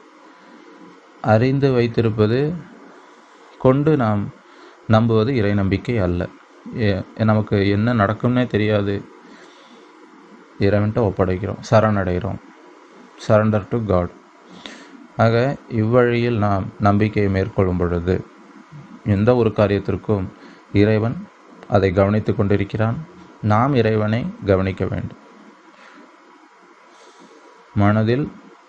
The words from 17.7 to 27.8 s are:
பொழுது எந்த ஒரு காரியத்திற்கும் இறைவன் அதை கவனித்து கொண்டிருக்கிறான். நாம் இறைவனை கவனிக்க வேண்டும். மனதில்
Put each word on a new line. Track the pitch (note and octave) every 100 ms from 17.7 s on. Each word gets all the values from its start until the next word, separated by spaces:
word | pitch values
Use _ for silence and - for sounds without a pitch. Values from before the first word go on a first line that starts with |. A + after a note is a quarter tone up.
| F2+
பொழுது | F2 F2 F2 F2+ - - - - - - - - A#2
எந்த | G2 G#2+
ஒரு | B2 A2
காரியத்திற்கும் | G#2+ G#2 G2 G2 F#2 - G#2 F2+ - - - -
இறைவன் | G2+ G#2 G#2+ A2+ D#3 G#3 - - - -
அதை | G2+ F#2+
கவனித்து | F#2 G2 G#2+ G#2+
கொண்டிருக்கிறான். | G#2 G2 G2+ G2+ G#2+ A2 C3 D#3 - - -
நாம் | G#2+ G#2+ C3
இறைவனை | C3+ A2 A2 G#2+ A2 E3+ G3+
கவனிக்க | G2 F#2+ F#2+ F2+
வேண்டும். | F#2 G2 - - - - - - - - - - - - - - - - - - - F4 - - - - - - -
மனதில் | G#2